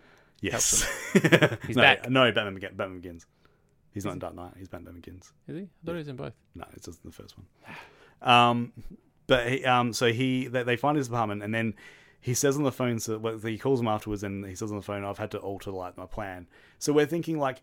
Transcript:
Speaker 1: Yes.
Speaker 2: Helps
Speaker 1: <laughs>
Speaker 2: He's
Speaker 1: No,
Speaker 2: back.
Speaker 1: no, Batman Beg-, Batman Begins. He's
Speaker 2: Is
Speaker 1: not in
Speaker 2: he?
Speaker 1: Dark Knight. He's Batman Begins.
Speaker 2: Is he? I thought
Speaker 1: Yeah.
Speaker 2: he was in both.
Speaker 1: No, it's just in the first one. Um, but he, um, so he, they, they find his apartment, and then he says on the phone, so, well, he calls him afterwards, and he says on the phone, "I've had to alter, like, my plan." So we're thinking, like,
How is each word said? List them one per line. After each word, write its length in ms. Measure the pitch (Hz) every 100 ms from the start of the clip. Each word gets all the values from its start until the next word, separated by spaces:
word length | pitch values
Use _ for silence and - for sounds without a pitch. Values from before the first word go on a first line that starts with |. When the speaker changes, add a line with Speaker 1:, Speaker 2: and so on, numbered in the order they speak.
| _ _ _ -
Speaker 1:
Yes. 440 | 92 - - - - - -
Speaker 2:
Helps 540 | - - - 147 117 -
Speaker 1:
<laughs> 20 |
Speaker 2:
He's 80 | 117
Speaker 1:
No, 60 |
Speaker 2:
back. 260 | 135 123 123
Speaker 1:
no, 220 | 131 123
Batman 220 | 107 104 95
Beg-, 220 | 95 95
Batman 240 | 98 90
Begins. 240 | 87 85 _ _ _ _ _ _ _
He's 80 | 101
Speaker 2:
Is 20 | 98
Speaker 1:
not 60 |
in 40 | 90
Speaker 2:
he? 20 |
Speaker 1:
Dark 140 | 87 87
Knight. 160 | 90 90
He's 120 | 95
Batman 240 | 90 85
Begins. 400 | 87 85 90 - _ -
Speaker 2:
Is 80 | 151
he? 60 |
I 20 | 190
thought 40 | _ 165
Speaker 1:
Yeah. 40 |
Speaker 2:
he 60 | 170
was 100 | 147
in 80 | 127
both. 180 | 71 - _ -
Speaker 1:
No, 100 | -
it's 120 | - -
just 180 | 85
in 60 | 90
the 60 | -
first 220 | 101 -
one. 80 | 95 _ - - - _ - _
Um, 500 | 123 120 120 120 120 117 - - _ _ -
but 200 | 127 120
he, 160 | 131 131
um, 280 | 123 120
so 180 | 107 120
he, 360 | 113 131 127 127
they, 160 | 123
they 120 | 120 120
find 220 | 143 151
his 100 | 120
apartment, 360 | 120 107 104
and 100 | 104
then 220 | 113 113 - - - - _
he 140 | -
says 220 | 120 143 139
on 80 |
the 80 | 139
phone, 280 | - 127 113
so, 180 | 113 110
well, 200 | 113 110
he 200 | 113 107
calls 240 | 135 131
him 60 | 117
afterwards, 360 | 107 107 104
and 220 | 104 98 98
he 100 | 87
says 160 | 110
on 60 | 104
the 60 |
phone, 200 | 95 101
"I've 140 | 101 101
had 140 | 107
to 80 | 104
alter, 320 | 95 95 101
like, 260 | 95 90 87
my 80 | 92
plan." 420 | - 98 90 90 _ _ -
So 140 | -
we're 120 | 147 147
thinking, 320 | 170 160 156
like, 240 | 135 127